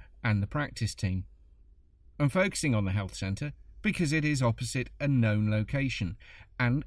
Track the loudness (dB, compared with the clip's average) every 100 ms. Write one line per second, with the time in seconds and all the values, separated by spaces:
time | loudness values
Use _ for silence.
0 | -8 -6 0 0 0 -2 -4 -4 -6 -2
1 | -2 -2 -6 -14 -20 -20 -20 -20 _ _
2 | -16 -2 2 2 2 0 0 2 2 -2
3 | -4 -4 -4 -4 -6 -10 -20 -6 -2 0
4 | 0 2 0 2 2 0 -2 -4 -6 -4
5 | 2 4 4 4 2 0 0 -2 -2 -2
6 | -4 -6 -14 -20 -14 -2 0 0